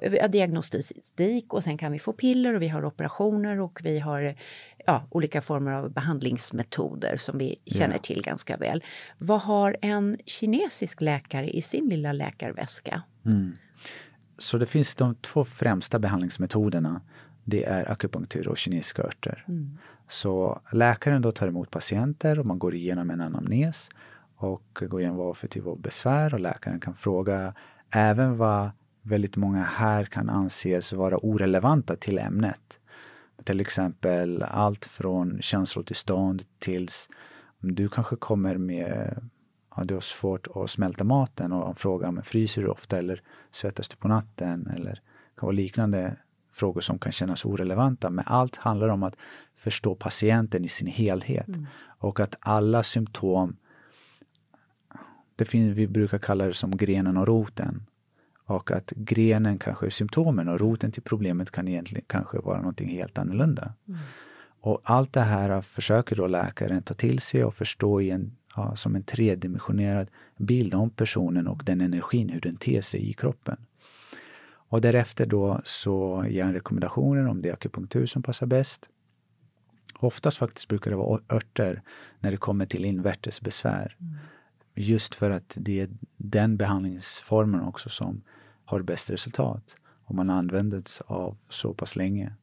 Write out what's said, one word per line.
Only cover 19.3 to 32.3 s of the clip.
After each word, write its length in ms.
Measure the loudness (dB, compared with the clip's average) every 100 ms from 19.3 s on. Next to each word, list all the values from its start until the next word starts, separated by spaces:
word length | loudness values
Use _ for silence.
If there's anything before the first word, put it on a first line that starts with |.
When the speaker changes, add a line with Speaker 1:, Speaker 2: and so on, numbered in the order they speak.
| -8 -6
Speaker 1:
Mm. 300 | -6 -6 -10 -20 -20 -10
Speaker 2:
Så 540 | -4 -2 2 0 -2 -2
läkaren 500 | 4 4 4 4 4
då 100 | 2
tar 160 | 0 -2
emot 240 | -2 -4
patienter 680 | -6 -2 0 0 0 0 2
och 60 | 0
man 140 | 0
går 160 | 0 -2
igenom 340 | -2 -2 -2
en 120 | -4
anamnes 680 | -4 -4 0 2 2 -2 -12 -18 -20 -20 _ -6
och 260 | -4 -4 _ -8 -6
går 100 | -2
igenom 160 | -2 -2
vad 200 | -4 -4
för 100 | -8
typ 180 | -6 -6
av 120 | -6
besvär 520 | -6 -2 2 4 2
och 60 | 0
läkaren 400 | -2 -4 -6 -6
kan 140 | -6 -4
fråga 580 | 0 2 2 0 -2 -10 -18 -20 -2
även 460 | 4 6 6 4 4
vad 340 | 4 2 0 -6 _ _
väldigt 340 | 0 0 2 2
många 280 | 2 2
här 420 | 0 2 2 2 0
kan 240 | -2 0
anses 640 | 0 0 0 2 2 0
vara 240 | 0 2 2
orelevanta 800 | 2 4 4 6 6 4 2 -2
till 220 | 0 0
ämnet. 600 | 0